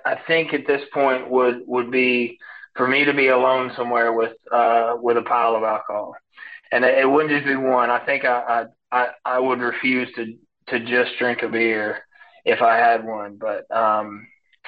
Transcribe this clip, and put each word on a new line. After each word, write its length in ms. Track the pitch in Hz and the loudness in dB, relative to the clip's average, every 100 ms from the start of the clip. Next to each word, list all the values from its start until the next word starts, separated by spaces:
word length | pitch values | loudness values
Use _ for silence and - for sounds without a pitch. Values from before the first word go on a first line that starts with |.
I 140 | - - - | -4 -4 -2
think 260 | 165 156 | -2 0
at 140 | 143 139 | -2 0
this 160 | 139 - | -2 -2
point 380 | 143 135 127 123 | 0 0 0 0
would, 320 | 127 123 123 - | 2 2 0 -2
would 240 | 123 120 | -4 0
be 480 | 127 127 123 117 - - - - - | 0 2 0 -2 -8 -20 -20 -10 -2
for 100 | 127 | 0
me 200 | 139 143 | 2 2
to 80 | |
be 140 | 139 131 | 2 4
alone 440 | 127 131 131 127 | 4 4 2 -2
somewhere 380 | 127 120 120 117 | -6 -2 0 2
with, 220 | 117 113 - - | 0 -2 -4 -2
uh, 440 | 120 117 117 117 120 | 2 4 2 2 0
with 160 | 120 117 | 0 0
a 60 | |
pile 340 | 113 120 117 113 | 2 2 2 2
of 60 | |
alcohol. 520 | 110 107 - 107 - - _ - - - - | 0 -2 -4 -8 -8 -14 _ -20 -20 -20 -4
And 140 | 123 | 0
it, 140 | 127 135 | 4 4
it 120 | 135 | 4
wouldn't 200 | 147 151 | 4 2
just 160 | 147 139 | 0 0
be 100 | 135 | 0
one. 340 | 131 123 120 | 2 2 2
I 140 | 120 | 0
think 220 | - 139 135 | 0 -2 0
I, 400 | 120 120 117 113 _ - | 0 0 -2 -4 _ -4
I, 100 | 123 | -2
I, 60 | - - | -2 -4
I 140 | 123 127 | -4 -2
would 220 | 127 123 | 0 -2
refuse 520 | 123 117 131 127 123 120 | -4 -2 -2 -2 -4 -8
to, 200 | 113 - _ _ - | -10 -12 _ _ -8
to 120 | 120 | -6
just 380 | 117 123 117 - | 0 0 0 -2
drink 240 | 123 120 | -2 -2
a 60 | 117 | -4
beer 560 | 113 113 107 107 - - _ - _ | -2 0 -2 -4 -8 -14 _ -20 _
if 160 | - 113 | -2 2
I 160 | 117 117 | 4 4
had 280 | 117 117 | 4 2
one. 340 | 113 107 104 104 | -2 -8 -10 -8
But, 300 | 110 104 - | -6 -6 -4
um, 540 | 113 110 107 104 104 - _ _ _ | 0 2 0 -2 -10 -20 _ _ _